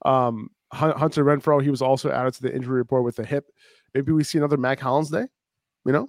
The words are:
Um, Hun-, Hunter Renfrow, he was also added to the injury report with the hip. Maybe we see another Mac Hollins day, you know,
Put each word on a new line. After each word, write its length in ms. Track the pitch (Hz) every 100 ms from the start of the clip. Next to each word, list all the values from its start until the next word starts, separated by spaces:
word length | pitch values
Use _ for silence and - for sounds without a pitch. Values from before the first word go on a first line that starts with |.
Um, 460 | - 131 123 113 - - _
Hun-, 240 | - 156 139
Hunter 280 | 156 156
Renfrow, 380 | 143 143 160 147
he 80 | 143
was 120 | 131
also 280 | 131 135 147
added 240 | 127 127
to 80 | -
the 120 | 127
injury 220 | 139 123 127
report 280 | 120 131
with 120 | 120 117
the 80 |
hip. 220 | 107 143 - _ _ _ _
Maybe 180 | 135 139
we 100 | 156
see 140 | 151 156
another 180 | 147 143
Mac 220 | 127 135
Hollins 300 | 131 139 156
day, 160 | 165 254 _ _ _ _ _
you 80 | 123
know, 160 | 143